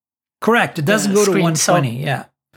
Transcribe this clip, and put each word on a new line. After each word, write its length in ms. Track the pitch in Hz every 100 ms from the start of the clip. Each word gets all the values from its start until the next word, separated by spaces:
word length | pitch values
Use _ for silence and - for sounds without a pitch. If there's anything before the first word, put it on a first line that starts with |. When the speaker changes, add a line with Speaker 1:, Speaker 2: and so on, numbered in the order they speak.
| _ _ _ -
Speaker 1:
Correct. 360 | - 226 170 -
It 60 |
doesn't 280 | 143 208 202
Speaker 2:
the 40 | 196
Speaker 1:
go 80 |
to 60 | 202
Speaker 2:
screen, 260 | 190 170 156
so 160 | -
Speaker 1:
one 100 | 180
twenty. 220 | 131 117
Yeah. 220 | 147 123 - _ _